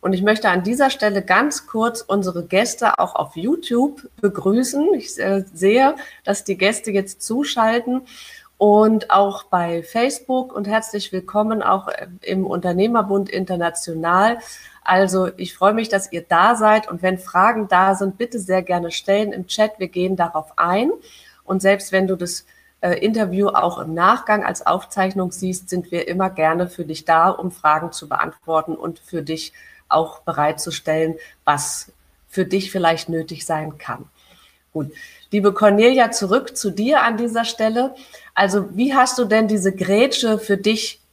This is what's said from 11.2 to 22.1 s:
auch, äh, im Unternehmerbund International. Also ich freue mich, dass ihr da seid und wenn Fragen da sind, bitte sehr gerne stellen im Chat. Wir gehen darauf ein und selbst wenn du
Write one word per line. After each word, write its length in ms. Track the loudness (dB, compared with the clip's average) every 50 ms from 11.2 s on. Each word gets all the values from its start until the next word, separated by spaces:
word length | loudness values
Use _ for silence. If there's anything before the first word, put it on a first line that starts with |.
| -10 -4 -2 0 0 0 0 -2
auch, 280 | 2 2 0 0 0 -6
äh, 180 | -8 -8 -10 -14 -16 -16
im 260 | -8 -6 -2 -2 -2
Unternehmerbund 800 | -2 -4 -4 -2 -2 0 2 2 2 2 0 0 0 0 -2 -2 -2
International. 1120 | -4 -6 -4 -4 -4 -2 -2 -4 -4 -6 -10 -8 -8 -4 -2 0 2 4 2 2 0 -2 -8 -16 -20 -20 -20 -20 -20 -14 _
Also 460 | 0 2 2 4 2 2 0 -2 -2 -4 -8
ich 160 | -12 -12 -6
freue 200 | 0 2 2 2
mich, 140 | 2 -2 -2
dass 240 | -2 -4 -4 -4 -10
ihr 100 | -10 -4 _
da 260 | 2 4 6 4 4
seid 340 | 4 4 4 4 4 2 -2
und 140 | -10 -2 -2
wenn 160 | -2 -2 -2
Fragen 480 | -6 -4 2 4 4 4 4 0 -2
da 300 | 2 2 4 4 4 2
sind, 200 | 2 0 -4 -2
bitte 220 | -4 -6 -6 -6 -8
sehr 240 | -4 0 -2 -2 0
gerne 300 | 0 -2 -2 -2 -4 -8
stellen 400 | -8 -2 0 0 0 0 -2 -4
im 160 | -8 -8 -8
Chat. 320 | 0 0 0 0 0 -4
Wir 80 | -8 -6
gehen 260 | -4 -2 -2 -2 0
darauf 380 | 0 -2 -2 -2 -6 -8 -6 -2
ein 360 | -2 0 2 2 2 2 0 -2 -4 -6 -20 -20 -20 -20 -20 _ _ _
und 200 | -4 -4 0 4
selbst 280 | 2 2 2 0 -2
wenn 160 | 0 0 2
du 80 | 0